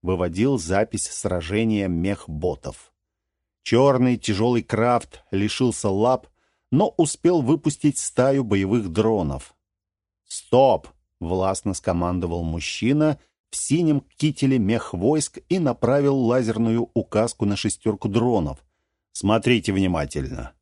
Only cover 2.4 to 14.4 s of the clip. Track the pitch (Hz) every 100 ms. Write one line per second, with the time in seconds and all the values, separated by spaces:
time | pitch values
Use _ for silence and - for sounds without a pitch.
2.4 | 82 73 - - - _ _ _ _ _
3.4 | _ _ - 113 139 127 127 120 - 98
4.4 | 113 120 - 104 117 120 - - _ 98
5.4 | 104 - 127 107 107 98 113 127 - _
6.4 | _ _ _ 131 214 - 156 - 170 180
7.4 | 123 160 156 143 151 135 - - 127 139
8.4 | 120 101 95 117 101 82 110 110 80 69
9.4 | - _ _ _ _ _ _ _ _ -
10.4 | - 123 135 92 - _ _ _ 82 92
11.4 | 95 95 - 95 - 87 87 90 87 85
12.4 | 85 80 - - 110 147 156 147 _ _
13.4 | _ - - 156 165 147 - _ 151 147